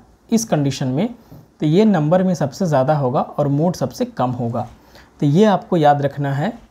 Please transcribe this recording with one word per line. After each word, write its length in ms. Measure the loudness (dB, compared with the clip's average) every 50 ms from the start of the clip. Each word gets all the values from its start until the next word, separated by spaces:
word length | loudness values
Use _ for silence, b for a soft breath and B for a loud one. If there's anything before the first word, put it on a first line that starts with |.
| -18 _ _ _ _ _
इस 140 | -2 -2 0
कंडीशन 440 | 0 -2 0 0 -2 -2 -2 -4 -4
में, 260 | -2 -2 -2 -4 -6 B B B B B B _ _ _
तो 60 | -2
ये 180 | 2 2 4 4
नंबर 380 | 4 4 2 2 2 2 2 2
में 120 | 0 0
सबसे 320 | -2 -2 -4 -4 -4 -2
ज़्यादा 300 | 0 2 2 2 2 0
होगा 240 | 0 0 0 -2 -2
और 280 | -4 -4 -4 -4 -2 0
मोड 260 | 0 0 0 0 -2
सबसे 300 | -2 -6 -6 -4 -6 -8
कम 240 | -6 -4 -4 -4 -4 -2
होगा। 360 | -4 -6 -6 -4 -6 -8 -10 -14 b b b b b b b b -2
तो 60 | 0
ये 180 | 2 4 4 4
आपको 300 | 4 4 2 0 -2 0
याद 260 | 2 4 4 4 2 0
रखना 300 | -4 -4 -4 -4 -4 -2
है, 200 | -2 -4 -4 -6 -8 -14 _